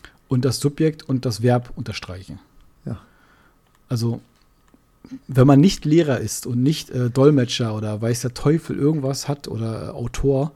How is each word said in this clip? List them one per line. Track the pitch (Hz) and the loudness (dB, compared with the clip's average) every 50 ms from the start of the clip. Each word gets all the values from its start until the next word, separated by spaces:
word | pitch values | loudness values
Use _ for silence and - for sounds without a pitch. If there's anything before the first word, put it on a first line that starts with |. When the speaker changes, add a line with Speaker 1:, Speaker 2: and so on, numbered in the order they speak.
| _ - _ _ _ | _ -20 _ _ _
Speaker 1:
und | - 131 123 135 | -2 -2 0 0
das | 131 120 - | 0 -2 0
Subjekt | - 147 147 - 160 156 151 156 - | -2 -2 0 2 0 0 0 -4 -6
und | - 131 123 131 | -4 -4 -2 -2
das | 127 107 107 117 | -4 -4 0 2
Verb | 123 123 123 120 - - | 2 2 2 0 -6 -12
unterstreichen? | - 117 110 104 - - - 87 92 92 - 71 - _ _ _ - - - _ _ - | -10 -10 -8 -8 -10 -10 -12 -14 -16 -14 -16 -18 -18 _ _ _ -20 -20 -20 _ _ -10
Speaker 2:
Ja. | 127 113 - - _ _ _ _ _ _ _ _ _ _ _ _ _ _ _ _ - | -10 -10 -10 -12 _ _ _ _ _ _ _ _ _ _ _ _ _ _ _ _ -6
Speaker 1:
Also, | 127 113 117 117 117 117 - _ _ _ _ _ _ _ _ _ _ _ _ _ _ _ _ - 262 - _ | -4 -2 0 -2 -2 -4 -10 _ _ _ _ _ _ _ _ _ _ _ _ _ _ _ _ -18 -18 -18 _
wenn | - 131 131 127 | -2 4 6 6
man | 143 139 139 | 8 8 8
nicht | 160 196 - - - | 8 6 4 2 0
Lehrer | 151 156 170 165 143 123 104 | 2 2 2 4 2 0 -2
ist | 110 104 - - - | -2 -6 -8 -8 -8
und | - 120 120 127 | -4 -2 0 0
nicht, | 147 151 - - - | 0 0 -2 -6 -8
äh, | - 127 123 120 | -4 -4 -4 -2
Dolmetscher | 120 135 135 151 151 131 123 120 - - 120 110 107 | 2 6 6 6 6 6 2 0 -2 -4 -4 -4 -4
oder | 107 104 107 107 104 | -4 -6 -6 -6 -4
weiß | 113 117 123 120 | -2 -2 -2 -2
der | - 120 - | -4 -8 -8
Teufel | - - 147 160 160 - - - | -2 0 0 0 0 -2 -4 -4
irgendwas | - 139 151 160 151 131 135 139 - - | 0 0 0 0 0 -2 -4 -6 -6 -6
hat | - 147 - - | -6 -8 -8 -8
oder, | - - 107 113 113 110 - - | -10 -8 -6 -6 -6 -6 -6 -8
äh, | - | -10
Autor, | - - 120 117 - - - 139 139 131 147 160 - | -8 -8 -8 -8 -4 0 0 2 2 2 0 -2 -6